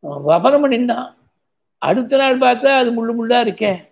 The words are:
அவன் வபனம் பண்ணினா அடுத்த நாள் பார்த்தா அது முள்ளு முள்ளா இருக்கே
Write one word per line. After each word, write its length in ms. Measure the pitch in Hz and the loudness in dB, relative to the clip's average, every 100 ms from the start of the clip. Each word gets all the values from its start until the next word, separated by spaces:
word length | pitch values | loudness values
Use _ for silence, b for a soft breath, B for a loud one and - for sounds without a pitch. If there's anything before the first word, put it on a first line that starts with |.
அவன் 240 | 156 143 | -12 -8
வபனம் 220 | 143 170 214 | 0 2 4
பண்ணினா 680 | 285 285 240 247 180 127 _ _ _ _ _ _ _ | 2 2 0 -2 -4 -8 _ _ _ _ _ _ _
அடுத்த 380 | 135 196 240 269 | -2 -2 0 0
நாள் 220 | 269 254 | 2 2
பார்த்தா 280 | 254 240 269 | 2 2 2
அது 240 | 269 247 | 2 0
முள்ளு 220 | 233 226 | -2 -4
முள்ளா 200 | 233 226 | -6 0
இருக்கே 440 | 240 226 190 214 185 - | 0 0 -2 -4 -4 -10